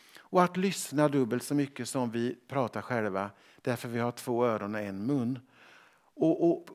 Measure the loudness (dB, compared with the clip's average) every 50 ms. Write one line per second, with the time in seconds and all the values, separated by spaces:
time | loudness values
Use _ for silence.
0 | -20 -20 -20 -20 -16 _ 4 4 4 4 2 0 0 0 -2 -2 -6 -4 2 2
1 | 4 4 4 2 2 2 0 -4 -2 -2 0 0 0 -2 -4 -10 -10 -6 -2 -2
2 | -2 -2 -2 -2 -2 -2 -4 -8 _ _ -2 -2 -2 -2 -4 -8 -6 -2 -2 0
3 | 0 0 0 -2 -4 -4 -8 _ -20 -20 -20 -8 _ -4 -4 -4 -4 -6 -2 -2
4 | -2 -2 -2 -4 -4 -2 0 2 2 2 2 0 -2 -4 -4 -4 -6 -6 -6 -4
5 | -2 0 0 0 0 0 -4 -6 -8 _ _ -20 -20 -20 -20 -20 -20 -20 _ _
6 | _ _ _ 2 2 2 4 4 4 2 2 2 -4 -16